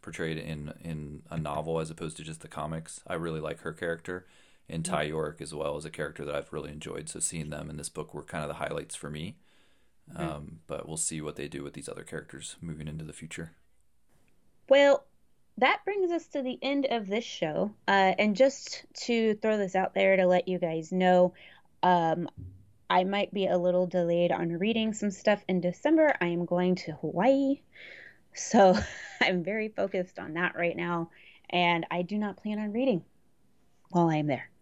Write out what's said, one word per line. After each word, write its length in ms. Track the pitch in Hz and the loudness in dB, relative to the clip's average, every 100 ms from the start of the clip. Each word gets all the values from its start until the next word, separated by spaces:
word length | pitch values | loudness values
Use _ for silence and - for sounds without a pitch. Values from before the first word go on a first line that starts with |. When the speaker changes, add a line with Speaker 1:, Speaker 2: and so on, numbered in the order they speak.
Speaker 1:
portrayed 360 | - 80 82 78 | -14 -6 -4 -4
in, 360 | - 78 73 - | -4 -8 -8 -10
in 380 | 85 78 73 76 - | -8 -8 -8 -12 -8
a 60 | 82 | -6
novel 420 | 76 73 80 80 | -4 -4 -2 -2
as 100 | 80 | -2
opposed 280 | 80 82 78 | -6 -10 -8
to 60 | |
just 180 | 80 80 | -12 -12
the 60 | 78 | -12
comics. 540 | - 78 80 80 - - | -8 -6 -6 -10 -18 -8
I 60 | |
really 260 | 90 85 80 | -6 -4 -4
like 200 | 76 73 | -6 -8
her 120 | 82 | -10
character. 520 | 78 87 82 - 90 - _ _ _ _ | -6 -4 -4 -6 -10 -10 _ _ _ _
And 160 | 82 | -6
Ty 200 | 82 80 | -2 -2
Speaker 2:
Mm-hmm. 60 | 76 | -2
Speaker 1:
York 320 | 78 78 78 | -2 -4 -6
as 120 | 80 | -12
well 240 | 76 73 73 | -6 -6 -6
is 80 | 78 | -8
a 40 | |
character 340 | 80 76 73 71 | -8 -8 -6 -6
that 80 | 71 | -6
I've 160 | 71 | -6
really 200 | 78 73 | -10 -10
enjoyed. 360 | 76 - - 78 | -12 -10 -10 -10
So 100 | - | -6
seeing 300 | - 82 76 | -6 -6 -8
them 180 | 76 78 | -8 -10
in 80 | 76 | -10
this 120 | 71 | -12
book 240 | - 76 | -10 -10
were 100 | 73 | -12
kind 200 | - 82 | -10 -8
of 40 | 73 | -6
the 80 | 69 | -6
highlights 400 | 71 80 - - | -6 -6 -10 -12
for 140 | 73 | -10
me. 260 | 76 85 - _ _ _ _ _ _ - | -8 -10 -12 _ _ _ _ _ _ -18
Speaker 2:
Mm-hmm. 100 | - 78 | -8 -8
Speaker 1:
Um, 320 | 73 76 - _ | -8 -12 -16 _
but 200 | - - | -10 -8
we'll 100 | 80 | -6
see 240 | - 78 | -4 -4
what 140 | 76 73 | -8 -8
they 100 | 73 | -8
do 160 | 78 | -8
with 100 | 71 | -10
these 140 | 71 - | -12 -12
other 140 | - | -14
characters 520 | - 78 - 69 80 - | -10 -12 -12 -16 -16 -12
moving 260 | 82 78 76 | -10 -8 -8
into 160 | 78 78 | -10 -12
the 80 | |
future. 380 | - 80 - 82 _ _ _ _ _ _ _ _ _ _ _ - | -14 -14 -12 -12 _ _ _ _ _ _ _ _ _ _ _ 4
Speaker 2:
Well, 380 | 277 285 277 - _ _ _ _ - | 6 8 6 0 _ _ _ _ 0
that 220 | 262 415 - | 2 2 -2
brings 260 | 403 370 | -2 0
us 140 | 339 330 | 0 -4
to 120 | 294 | -6
the 160 | 254 247 | -4 -4
end 240 | 262 285 269 | -2 0 0
of 180 | 233 196 | -2 -2
this 160 | 208 | -4
show. 480 | 233 - 160 151 196 - - | -4 -4 -2 0 -2 -4 0
Uh, 260 | 196 190 190 | 4 4 4
and 180 | 214 196 | 0 6
just 500 | 269 269 - - - - - | 4 4 -12 -14 -14 -12 0
to 300 | 233 220 214 | 2 2 2
throw 220 | 220 214 | 0 0
this 180 | 190 185 | 2 0
out 180 | 190 | 0
there 240 | - 196 190 | 4 6 6
to 80 | 185 | 6
let 220 | 180 - | 4 2
you 100 | 180 | -2
guys 320 | 175 160 160 | -2 -4 -2
know, 420 | 185 185 180 180 - - - _ _ | 2 6 8 6 2 -20 -20 _ _
um, 440 | 175 180 165 160 170 - - - - _ _ | 4 6 4 2 -2 -8 -16 -16 -20 _ _
I 140 | 180 | 2
might 280 | 185 202 202 | 4 0 0
be 140 | 208 185 | 0 2
a 100 | 180 | 2
little 280 | 180 180 180 | 4 2 2
delayed 440 | 180 170 170 175 | 0 2 4 2
on 180 | 170 170 165 | 2 -2 0
reading 360 | 202 226 220 | 0 0 -2
some 180 | 214 208 | -2 -4
stuff 320 | 190 - 208 - | 0 2 2 2
in 140 | 185 | 0
December. 540 | 175 180 285 320 302 - | 0 -2 2 6 4 4
I 60 | 175 | 0
am 180 | 175 175 | 0 0
going 300 | 175 180 180 | 2 2 0
to 180 | - | -2
Hawaii. 680 | 156 156 170 226 269 269 277 _ - - - - - _ | -8 -6 0 4 4 2 -2 _ -20 -20 -18 -20 -20 _
So 420 | - - 220 190 185 - - | -14 0 6 8 6 0 -8
<laughs> 220 | - - | -14 -2
I'm 220 | 247 185 | 0 2
very 260 | 170 220 214 | 0 -2 -4
focused 480 | 214 196 190 180 - | -2 -2 -2 -4 -6
on 160 | 180 | -8
that 220 | 160 180 - | -2 -2 0
right 200 | 175 - | -2 -2
now. 360 | 170 175 165 - - - _ | -2 -2 -4 -10 -20 -20 _
And 340 | 175 175 170 160 | 2 4 2 0
I 100 | 170 | -4
do 160 | 180 208 | -2 -2
not 200 | 208 190 | -4 -6
plan 160 | 208 214 | -6 -4
on 160 | 214 | -4
reading 300 | 214 262 185 - _ _ _ _ _ _ _ _ | -2 2 0 -2 _ _ _ _ _ _ _ _
while 180 | 175 170 | 2 4
I 60 | 156 | 2
am 100 | 151 | 0
there. 240 | 131 - _ | -2 -6 _